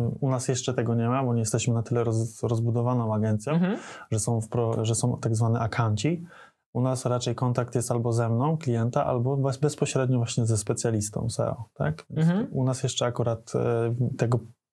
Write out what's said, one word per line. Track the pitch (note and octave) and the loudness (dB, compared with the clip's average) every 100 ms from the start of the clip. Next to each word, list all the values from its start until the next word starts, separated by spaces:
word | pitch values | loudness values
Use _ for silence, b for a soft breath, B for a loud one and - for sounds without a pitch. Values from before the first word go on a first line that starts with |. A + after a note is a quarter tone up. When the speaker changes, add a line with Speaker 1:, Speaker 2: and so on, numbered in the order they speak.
| A#2 A2+ | -2 -2
Speaker 1:
u | C3+ | 0
nas | B2+ B2+ | 0 0
jeszcze | B2 - | -2 -2
tego | B2+ A#2 A#2 | 0 0 2
nie | A#2 | 2
ma, | C3 | 2
bo | C3 | 2
nie | A#2 | 0
jesteśmy | A2 A#2+ B2 | 0 0 2
na | A2+ | 0
tyle | A2 A#2+ | 0 0
roz-, | A#2 A2 A2+ - | 2 0 -2 -4
rozbudowaną | B2 A2+ A#2 A#2 A#2+ B2 A2+ | -2 0 0 0 0 0 0
agencją, | G#2+ A2 G#2+ C#3 | 0 0 0 0
Speaker 2:
Mhm. | E3 F3+ C4 B B B | 0 0 -2 B B B
Speaker 1:
że | A2 | -2
są | A#2+ A2+ | 0 -2
wpro-, | A2 A#2+ A2+ A2+ A2 | 0 0 0 0 0
że | A2+ | 0
są | B2 A#2+ | 0 0
tak | A#2+ A2 | 0 2
zwane | A#2 A2+ | 2 2
akanci. | A2+ - A2+ G#2 D3 E3+ E3+ B B B _ | 0 0 0 0 0 -2 -6 B B B _
U | B2 | -2
nas | C3 B2+ B2 | 0 0 0
raczej | A#2+ B2 A#2 | 0 0 0
kontakt | B2+ A#2+ A#2+ B2 | 0 0 0 -2
jest | A2 | 0
albo | A#2+ A#2+ | 0 2
ze | A#2 A2+ | 2 2
mną, | A#2 C#3+ D#3+ | 2 2 0
klienta, | C3 A#2 A#2 C#3+ C#3 | 0 0 2 0 2
albo | B2+ B2 C#3 | 2 2 2
bez-, | C3+ B2+ | 0 0
bezpośrednio | D3 D3 C#3+ C3+ C3 B2+ | -2 0 0 2 2 2
właśnie | A#2 - A2 | 2 0 2
ze | A2 | 0
specjalistą | - G#2+ A#2+ A2 G2+ - - | 0 -2 0 0 -2 -4 -4
seo, | - - - A2 | -2 -2 -4 -10
tak? | - D3+ D#3 - | -4 -4 -4 -6
Więc | D#3 E3 | 0 2
Speaker 2:
Mhm. | F#3 B3 | 2 0
Speaker 1:
u | C3+ | 0
nas | C3 B2+ | 0 0
jeszcze | B2+ - B2 | -4 -2 -2
akurat, | A#2+ A#2 A2+ - B2+ | 0 0 -2 -2 -2
e, | A#2+ A#2 A#2 A#2+ A#2+ - | 0 2 0 0 -2 0
tego | A#2+ A#2+ - - _ | 0 0 -2 -16 _